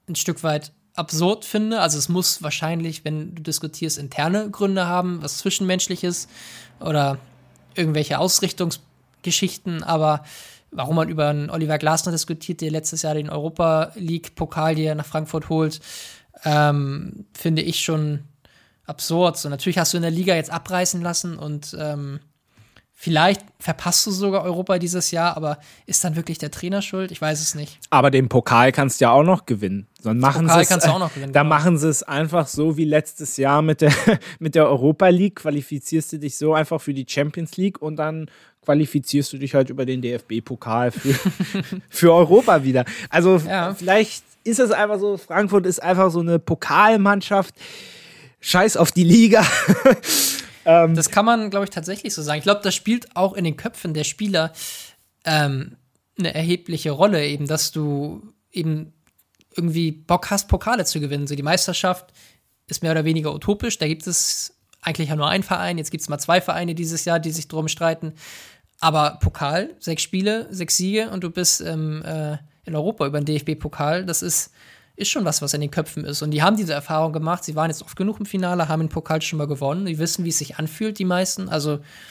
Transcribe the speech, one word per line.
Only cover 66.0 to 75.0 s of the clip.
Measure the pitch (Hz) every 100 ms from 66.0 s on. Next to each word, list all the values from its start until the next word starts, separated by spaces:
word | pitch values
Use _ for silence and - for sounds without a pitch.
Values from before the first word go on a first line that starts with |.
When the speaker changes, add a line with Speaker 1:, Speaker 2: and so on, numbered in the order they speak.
| -
Speaker 1:
mal | 147
zwei | - 180
Vereine | 175 165 175 165
dieses | 165 165
Jahr, | - 165
die | 160
sich | 165 151
drum | 156 156
streiten. | - 165 160 160 156 - - - _ _ -
Aber | 160 151 151 -
Pokal, | 170 - 143 165 262 -
sechs | - 160
Spiele, | - 185 196 220 226
sechs | 185 165 -
Siege | 185 214 220
und | 190 175
du |
bist | 170 175 -
im, | 165 160 156 156 160
äh, | 160 151 151 - _
in | -
Europa | 156 165 - 143
über | 147
den | 147
D-F-B-Pokal. | 151 147 151 147 - 147 170 185
Das | 160
ist, | 175 - - _ - - _
ist | -